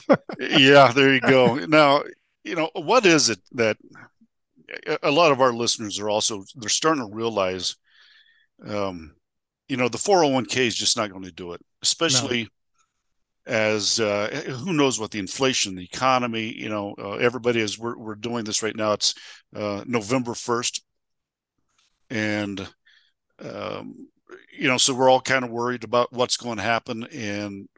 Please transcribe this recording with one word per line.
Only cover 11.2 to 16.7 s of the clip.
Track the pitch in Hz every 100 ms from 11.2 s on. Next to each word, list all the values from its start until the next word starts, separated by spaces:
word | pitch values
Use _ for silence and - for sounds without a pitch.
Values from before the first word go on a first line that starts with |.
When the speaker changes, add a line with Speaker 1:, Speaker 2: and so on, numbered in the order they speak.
| 90
Speaker 2:
do | 82 87
it, | 87
Speaker 1:
No. | _ _
Speaker 2:
especially | - - 165 131 135 120 107 _ _ _ _ _ _ _ _ _ -
as, | 113 107 107 98 113
uh, | 107 101 107 143 - 127
who | 175
knows | 151 139 117
what | 104
the | 107
inflation, | 92 - 131 123 101
the | 92
economy, | 90 - 131 127 123 113 110 -
you | 113